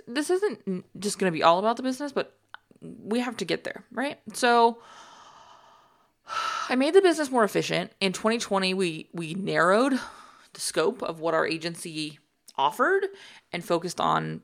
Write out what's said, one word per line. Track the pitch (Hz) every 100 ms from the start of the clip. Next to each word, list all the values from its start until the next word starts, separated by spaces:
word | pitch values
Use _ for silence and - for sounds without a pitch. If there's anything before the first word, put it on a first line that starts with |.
| -
this | 247 294
isn't | 370 403 240 -
n-, | 180 - 190
just | 202 -
gonna | 190
be | 160
all | 165 175
about | 214 240
the |
business, | 262 254 285
but | 196 - _ _ - _ _
we | - - - 233
have | 247 -
to | 170
get | 160
there, | - - -
right? | - 277 - -
So | - 247 233 233 233 - - - - - - - - - - _ _ _ _ -
<sighs> | - - - -
I | 254
made | 285
the | 370
business | 370 311 277
more | 254
efficient. | 202 165 156 160 185 _
In | 196
twenty | 185 214 226
twenty, | - 196 190
we, | 185 180 160 -
we | 175 160 180
narrowed | 190 156 170 208 277 262 - - - - -
the | -
scope | - 170 160 247
of | - 165
what | 165
our | 160 -
agency | 160 170 165 175 156 151 147 _ _ - -
offered | 139 233 294 392 392 - - - _
and | 175
focused | - 170 175 -
on | 165 156 160 160